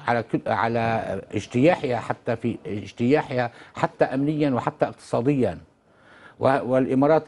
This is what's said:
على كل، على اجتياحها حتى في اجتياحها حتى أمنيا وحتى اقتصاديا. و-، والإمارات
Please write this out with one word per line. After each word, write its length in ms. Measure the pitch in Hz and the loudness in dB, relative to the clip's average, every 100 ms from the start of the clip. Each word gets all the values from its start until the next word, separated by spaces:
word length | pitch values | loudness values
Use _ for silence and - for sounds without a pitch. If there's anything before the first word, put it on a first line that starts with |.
| - | -2
على 160 | 120 | -2
كل، 160 | - - - | -2 -4 -2
على 760 | 107 113 117 113 113 95 95 - | -2 0 0 0 -2 -4 -8 -6
اجتياحها 640 | 107 - 120 151 180 139 117 | -8 -4 2 4 4 0 -4
حتى 380 | - 127 - 113 | -4 -6 -4 -4
في 220 | 120 104 - | -4 -6 -6
اجتياحها 840 | 101 101 - 120 147 - 127 120 - - - | -8 -8 -2 2 2 0 -4 -4 -6 -18 -6
حتى 300 | 165 - 151 | -4 0 0
أمنيا 440 | - 143 156 147 | 0 -2 0 0
وحتى 360 | 120 127 - 117 | 0 -2 -2 -4
اقتصاديا. 720 | 110 - 123 120 143 107 80 - _ _ _ - - - - | -4 -6 -2 0 2 0 -2 -14 _ _ _ -20 -20 -20 -2
و-، 200 | 120 135 | 0 2
والإمارات 600 | 110 131 135 131 143 156 | 2 0 2 2 4 4